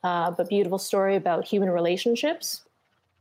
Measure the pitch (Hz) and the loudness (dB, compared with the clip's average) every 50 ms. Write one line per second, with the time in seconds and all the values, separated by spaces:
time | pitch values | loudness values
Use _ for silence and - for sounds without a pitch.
0 | - 180 175 175 165 175 175 - 175 175 208 202 202 180 180 185 - - - 202 | 0 0 0 2 0 0 0 0 -2 0 2 2 2 2 0 -4 -2 0 0 2
1 | 196 196 196 190 - 180 170 160 160 - - 202 196 185 175 175 170 170 180 185 | 2 2 2 0 2 0 0 0 -2 0 0 0 2 2 2 2 2 2 0 0
2 | - 240 233 233 - 294 339 330 - - - - _ _ _ _ _ _ _ _ | 0 0 0 0 0 -2 -2 -2 -6 -10 -10 -10 _ _ _ _ _ _ _ _
3 | _ _ _ _ | _ _ _ _